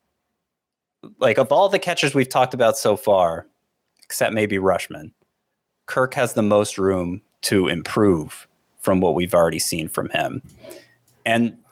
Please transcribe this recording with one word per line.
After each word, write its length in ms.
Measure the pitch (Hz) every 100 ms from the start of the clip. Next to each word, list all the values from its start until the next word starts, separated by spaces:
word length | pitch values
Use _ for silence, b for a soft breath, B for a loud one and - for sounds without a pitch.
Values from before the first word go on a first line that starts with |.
| _ _ _ _ _ _ _ _ _ _ - -
like, 180 | 123 110
of 140 | 123
all 160 | 147 196
the 120 | 196
catchers 360 | 175 170 147 139
we've 140 | 123
talked 240 | 135 127
about 240 | 123 117 -
so 180 | 117 101
far, 500 | 107 98 87 82 - _ _ _ _ _
except 300 | - - 120
maybe 240 | 110 107 98
Rutschman, 540 | 95 87 - 82 73 - _ _ _ _ _ _ -
Kirk 280 | - 131
has 200 | 139 120
the 80 | -
most 360 | 104 104 104 -
room 440 | 95 92 90 90 - _
to 260 | - 101 90
improve 800 | 82 - - 104 85 76 - - _ _ _
from 220 | - 92
what 140 | 90 78
we've 180 | 87
already 260 | 90 82 82
seen 300 | - 82 78
from 200 | - -
him. 300 | 78 76 - - B B B B B _ _ 117
And 320 | 117 117 - _